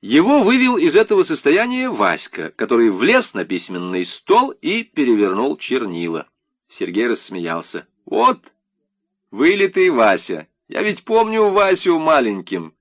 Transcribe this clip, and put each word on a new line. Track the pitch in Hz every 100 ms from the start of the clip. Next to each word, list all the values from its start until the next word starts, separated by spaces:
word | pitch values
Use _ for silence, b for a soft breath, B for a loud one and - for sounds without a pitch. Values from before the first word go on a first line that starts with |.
Его | 98 131 190 294
вывел | 202 254 254 240
из | 165 175
этого | 220 208
состояния | 180 156 143 175 240 254 254
Васька, | 147 98 80 - - 80 _
который | 107 117 117
влез | 92 135 247 -
на | 101
письменный | 87 92 - 90 90 92 90
стол | - - 214 269 -
и | 147 208
перевернул | 226 - 131 110 101 95 131 -
чернила. | - 127 113 85 85 82 - _ _ _ _
Сергей | - 87 90 117
рассмеялся. | 110 - 95 85 82 82 85 - _ -
«Вот, | 214 247 - _ _ _ _ _ _ _ _ _
вылитый | 98 151 202 196 190 185
Вася. | 135 110 92 - 85 78 _ _
Я | -
ведь | 208 196
помню | - 220 220 220 214
Васю | 196 196 180 185 165
маленьким. | 156 151 117 101 90 92 82 _